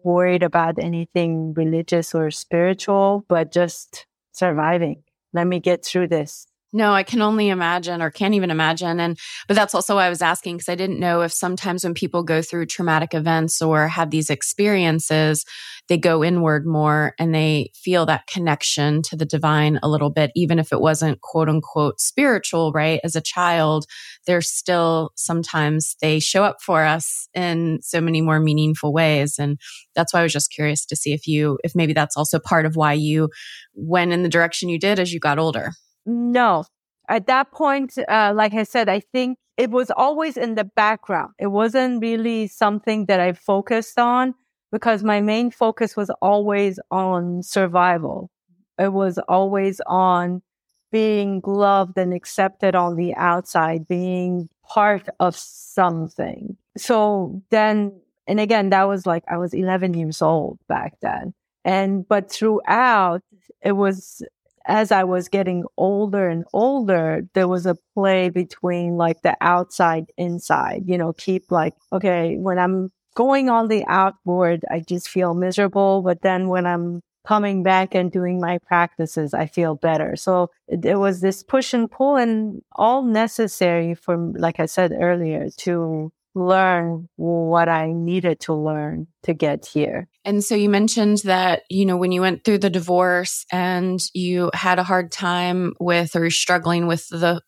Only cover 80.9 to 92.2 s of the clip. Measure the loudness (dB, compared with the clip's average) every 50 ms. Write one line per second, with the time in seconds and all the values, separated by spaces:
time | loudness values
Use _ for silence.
80.9 | 2 2 2 0 0 0 0 -2 -2 -2 -6 _ 0 0 0 0 0 -2 -2 -2
81.9 | -2 0 0 2 4 2 2 2 0 -2 -2 -4 -8 -10 -16 _ _ 0 2 2
82.9 | 2 2 2 2 2 2 0 -2 0 -2 -4 -2 0 0 0 2 2 2 0 -2
83.9 | -4 -6 _ -4 -2 -2 -2 -4 -4 -2 -2 -2 0 -2 -4 -2 0 0 0 0
84.9 | 0 0 0 0 0 0 0 -2 -2 -4 -6 -8 -10 -8 -4 -2 -2 -2 -2 -2
85.9 | -4 -4 -6 -8 _ _ _ _ _ -2 2 2 4 4 4 4 2 2 0 -2
86.9 | -4 -6 -8 -14 _ -6 -2 -2 0 0 0 2 2 2 4 4 2 0 0 -2
87.9 | -2 -2 -2 -2 -2 0 0 0 -2 -2 -2 -4 -4 -2 -2 -2 -4 -4 -4 -6
88.9 | -6 -8 -10 -12 _ _ _ -4 -2 0 0 -2 -2 -4 -8 -4 -2 -2 -2 0
89.9 | -2 -6 -10 _ _ _ _ -2 -2 -2 0 0 0 2 2 4 4 4 2 2
90.9 | 2 2 2 2 2 0 2 0 0 2 2 0 0 -2 -4 _ 0 0 2 2
91.9 | 2 2 0 0 0 2